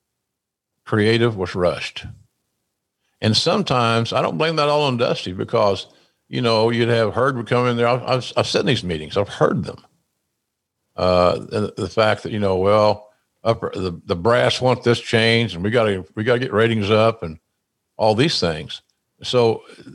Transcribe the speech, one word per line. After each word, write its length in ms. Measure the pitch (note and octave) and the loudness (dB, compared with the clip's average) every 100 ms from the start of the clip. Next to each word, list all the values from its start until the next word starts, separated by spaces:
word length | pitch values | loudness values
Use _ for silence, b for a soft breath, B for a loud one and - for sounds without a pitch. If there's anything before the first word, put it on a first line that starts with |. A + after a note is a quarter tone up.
| _ _ _ _ _ _ _ _ - | _ _ _ _ _ _ _ _ -4
Creative 500 | G#2+ G#2+ A2+ A#2+ G#2 | 0 2 2 0 -2
was 180 | F2+ | -6
rushed. 520 | G2 F2 C#2+ - - - - _ _ _ _ _ _ _ _ _ - | -2 -2 -2 -8 -12 -16 -18 _ _ _ _ _ _ _ _ _ -4
And 160 | G#2 A2 | 0 0
sometimes, 760 | E3 G3+ - B2+ A2+ A#2 A#2 | 0 0 0 0 2 0 0
I 80 | B2+ | -2
don't 160 | - E3 | -2 -2
blame 180 | D#3+ D#3+ | -2 0
that 140 | D3 | 0
all 140 | D3 | 2
on 140 | C#3+ A#2+ | 0 0
Dusty 360 | A#2+ C#3 F#2+ | 0 -2 -6
because, 540 | F#2 A2 A#2 G#2 F#2+ - b b b b | -8 -2 0 2 0 -6 b b b b
you 140 | C3 | -2
know, 280 | A#2+ A2 A2+ | 0 2 2
you'd 180 | A#2 A#2 | 2 2
have 260 | A#2 G#2+ | 2 0
Herd 220 | A2+ C3+ B2 | 0 0 -2
would 120 | G#2+ | -2
come 200 | B2 B2 | 0 2
in 100 | A#2+ | 2
there. 100 | A#2 | 2
I've, 160 | B2+ | 0
I've, 300 | - B2+ - B2 | 0 -4 -2 -2
I've 100 | G#2+ | 0
sat 140 | - | 0
in 60 | D3 | 0
these 160 | A2+ | 0
meetings. 340 | F2+ D#2+ D2+ G2 | -2 -6 -4 -4
I've 100 | G2+ | -4
heard 360 | - D#3 D3 | 0 0 0
them. 200 | - - _ _ _ _ _ _ _ _ _ _ _ - | -6 -12 _ _ _ _ _ _ _ _ _ _ _ -2
Uh, 440 | F2+ F2+ F2+ - | 2 4 4 0
the, 340 | - G#2 G2+ - | -4 -4 -4 -4
the 140 | F#2 | -4
fact 340 | - G#2+ G#2 | 0 0 0
that, 80 | - | -4
you 80 | G#2+ | -2
know, 180 | G2 F#2 | 0 0
well, 520 | G2 G#2+ G#2+ G#2 - b b _ | 2 4 4 0 -6 b b _
upper, 280 | A2 A#2+ - | -2 -2 -4
the, 260 | G2+ F#2 E2+ - | -6 -6 -6 -6
the 100 | F2 | -2
brass 460 | A2 B2 B2 - | 2 2 2 2
want 220 | B2+ A#2+ | 0 0
this 160 | A#2+ A#2 | 0 0
change 560 | - A2+ A2+ A#2 A2+ E2+ | 0 0 2 2 0 -4
and 80 | |
we 80 | G2+ | -2
gotta, 340 | A#2+ G#2+ F#2+ F2+ - | 0 0 -2 -6 -6
we 80 | |
gotta 160 | A2 B2 | -2 -2
get 140 | C3 | 0
ratings 360 | G2+ A#2 A2+ G2+ | 0 2 2 2
up 320 | G#2+ A2+ A2+ | 4 2 0
and 180 | E2+ D#2 _ _ _ _ _ - | -8 -12 _ _ _ _ _ -2
all 180 | G#2+ G#2+ | 0 2
these 240 | D#3+ - | 2 0
things. 420 | E2+ D#2 C#2+ - _ _ _ _ | -2 -4 -10 -16 _ _ _ _
So 400 | - B2 A#2 - - - - | -4 2 2 0 -8 -20 -20